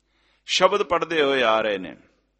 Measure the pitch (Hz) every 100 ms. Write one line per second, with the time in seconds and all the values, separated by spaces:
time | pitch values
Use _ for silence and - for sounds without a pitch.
0 | _ _ _ _ - - 185 196 196 170
1 | 165 165 139 135 117 110 110 98 87 62
2 | _ _ _ _